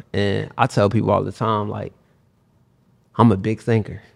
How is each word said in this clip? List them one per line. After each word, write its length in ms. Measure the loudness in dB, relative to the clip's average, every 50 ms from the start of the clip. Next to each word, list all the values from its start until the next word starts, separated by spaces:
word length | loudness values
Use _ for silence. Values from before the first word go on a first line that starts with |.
| -12 _ -4
And 380 | -2 -2 0 -2 -2 -4 -4 -2
I 100 | -2 -2
tell 220 | 0 2 2 2 2
people 220 | 2 0 0 2
all 120 | 0 0 0
the 80 | -4
time, 380 | -6 -4 -4 -2 -2 -2 -4 -6
like, 240 | -8 -10 -10 -12 -14 _ _ _ _ _ _ _ _ _ _ _ _ _ _ _ _ _ _ _ _ _ _ _ 0
I'm 160 | 4 4 4
a 60 | 4
big 240 | 2 0 -4 -4 -4
thinker. 400 | -2 0 0 0 0 -4 -10 -18 -20 _ _